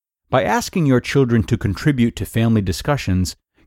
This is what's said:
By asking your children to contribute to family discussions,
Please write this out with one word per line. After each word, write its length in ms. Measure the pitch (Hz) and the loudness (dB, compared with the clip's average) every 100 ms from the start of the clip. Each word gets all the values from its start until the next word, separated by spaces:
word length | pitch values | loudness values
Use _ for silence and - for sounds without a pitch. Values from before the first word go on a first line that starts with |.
| _ _ - | _ _ -2
By 140 | 131 | 0
asking 420 | - 240 - 185 143 | 2 0 -2 0 2
your 140 | 123 | 2
children 420 | - 139 127 117 | 2 0 2 2
to 160 | - 113 | 0 -2
contribute 560 | 107 95 151 131 117 - | -2 -2 0 2 0 -2
to 80 | |
family 380 | 104 117 117 110 | -4 0 2 2
discussions, 720 | 92 - - 143 - 92 90 - _ _ | 0 -2 -2 -2 0 -2 -2 -6 _ _